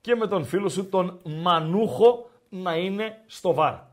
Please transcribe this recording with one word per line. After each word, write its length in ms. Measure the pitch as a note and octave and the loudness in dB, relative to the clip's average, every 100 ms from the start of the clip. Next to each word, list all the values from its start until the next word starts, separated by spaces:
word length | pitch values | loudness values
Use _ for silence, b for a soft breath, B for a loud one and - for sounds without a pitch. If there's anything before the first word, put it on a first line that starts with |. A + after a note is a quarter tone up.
και 140 | - | 0
με 120 | A#3 G#3+ | 0 0
τον 180 | G3 | -2
φίλο 240 | C3 F#3+ G3 | -2 -2 -2
σου 200 | F3+ G3 | -4 -2
τον 320 | F#3+ F3+ F3+ D#3+ D#3 | -2 -2 -6 -12 -4
Μανούχο 880 | F3 E3 D#3+ F#3+ A3 - A3+ A#3+ - _ _ | 2 2 2 0 0 4 4 4 -6 _ _
να 280 | F#3+ F#3 E3 | -8 -4 -2
είναι 460 | F#3 G3 A3 G#3+ _ | -4 -4 -6 -10 _
στο 280 | - F#3 | -6 -2
βαρ. 200 | D3+ D3+ G2+ - | 2 2 0 -16